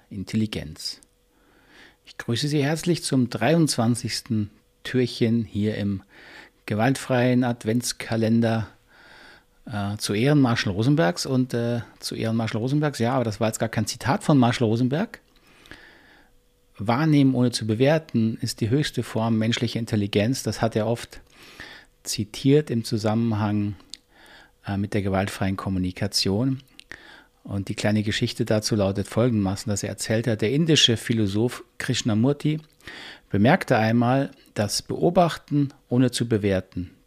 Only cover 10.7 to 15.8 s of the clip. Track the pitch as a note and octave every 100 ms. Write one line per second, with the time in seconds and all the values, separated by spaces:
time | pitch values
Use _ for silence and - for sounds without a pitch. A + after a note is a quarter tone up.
10.7 | F#2 A2+ D3 E3+ E3+ - C3 B2+ A#2+ A#2
11.7 | A#2+ - - - - A2+ A2+ A2+ A2+ B2+
12.7 | D3 D3+ C#3 A#2 C3+ A2+ G#2 A2 - A2+
13.7 | - G#2+ - A#2 G3 - C#3+ A#2+ A#2 A2+
14.7 | A#2 B2 D3 A3+ - _ _ _ _ -
15.7 | -